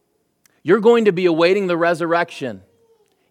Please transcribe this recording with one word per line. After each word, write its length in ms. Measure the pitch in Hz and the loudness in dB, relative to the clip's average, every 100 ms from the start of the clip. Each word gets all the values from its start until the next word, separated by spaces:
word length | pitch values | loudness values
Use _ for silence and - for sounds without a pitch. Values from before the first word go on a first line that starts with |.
| _ _ _ _ _ _ | _ _ _ _ _ _
You're 180 | 139 220 | -2 2
going 260 | 214 233 214 | 4 2 2
to 60 | |
be 120 | 175 | 0
awaiting 420 | 180 160 170 202 185 | 0 2 2 0 -2
the 120 | 170 | -2
resurrection, 840 | 170 165 170 170 170 - 131 98 92 _ _ _ _ _ _ | -2 -2 -2 -2 -4 -10 -12 -14 _ _ _ _ _ _ _